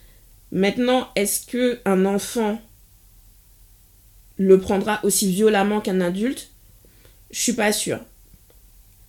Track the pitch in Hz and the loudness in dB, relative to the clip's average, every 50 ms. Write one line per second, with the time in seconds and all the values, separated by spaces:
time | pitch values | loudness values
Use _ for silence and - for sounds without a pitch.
0 | - - - - - - - - - - - 185 196 202 196 254 247 247 254 254 | -20 -20 -20 -20 -20 -20 -20 -20 -16 -6 -2 0 0 0 0 0 0 0 0 0
1 | 254 - - 196 202 208 - - - - - 240 254 247 233 - - 196 190 185 | -2 -2 -4 -4 -2 -2 -4 -6 -8 -6 -2 0 0 0 -2 -2 -2 0 2 2
2 | 190 196 202 202 - - - 240 220 208 214 226 - - - - - _ - - | 2 2 0 -2 -4 -4 -4 -2 -2 -2 -4 -6 -10 -18 -20 -20 -20 _ -20 -20
3 | - - - - - - - - _ - - - - - - _ - _ _ - | -20 -20 -20 -20 -20 -20 -20 -20 _ -20 -20 -20 -20 -20 -20 _ -20 _ _ -20
4 | - - - - - - - - 190 190 190 190 190 - 202 190 202 214 214 208 | -20 -20 -20 -20 -20 -14 -6 0 6 6 6 6 6 0 -2 0 0 -2 -2 -2
5 | - 202 - - 208 190 175 196 220 214 214 196 196 202 208 214 208 214 185 185 | -2 -2 0 0 0 0 2 2 2 4 4 4 2 2 0 -2 -2 -2 -2 0
6 | 180 175 185 196 220 262 - - - - - - - - - - - - - - | 0 -2 -2 -2 -4 -4 -4 -6 -12 -18 -20 -20 -20 -20 -20 -20 -20 -20 -20 -20
7 | - - - - - - - - - 247 214 226 208 214 208 - - 175 120 - | -20 -20 -20 -20 -20 -14 -8 -4 -4 -2 -2 0 0 0 0 -2 -4 -6 -6 -8
8 | - - - - - - - _ _ - _ - - - - - _ - - _ | -8 -16 -20 -20 -20 -20 -20 _ _ -20 _ -20 -20 -20 -20 -20 _ -20 -20 _
9 | - | -20